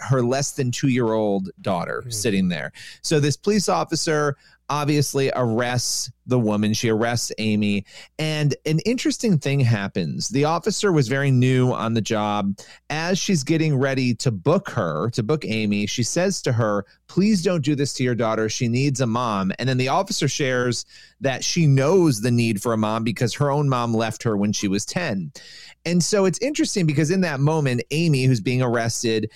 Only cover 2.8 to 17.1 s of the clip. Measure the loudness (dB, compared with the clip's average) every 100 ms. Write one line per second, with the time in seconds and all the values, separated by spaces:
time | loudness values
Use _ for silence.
2.8 | -20 -12 -2 0 2 0 0 0 2 0
3.8 | -2 -2 0 0 0 -4 _ _ -6 -2
4.8 | 0 2 0 0 0 0 0 0 0 -2
5.8 | -2 -4 -6 -12 -2 0 2 2 0 0
6.8 | 0 0 0 -2 -4 -4 0 0 2 0
7.8 | -4 -14 -18 -6 -4 0 0 0 -2 -2
8.8 | 0 0 -2 -2 0 0 0 2 2 2
9.8 | 0 -2 -4 -4 -4 0 2 0 -2 0
10.8 | 2 2 2 0 2 4 4 4 2 0
11.8 | 0 -2 0 0 0 0 -2 -4 -10 -20
12.8 | -8 -4 -2 -2 0 0 2 2 2 2
13.8 | 2 2 0 0 -2 0 2 2 0 -2
14.8 | -2 -2 -2 -2 -2 -2 -2 -2 0 0
15.8 | 0 -2 -2 0 0 -2 -2 0 0 0
16.8 | -4 _ -6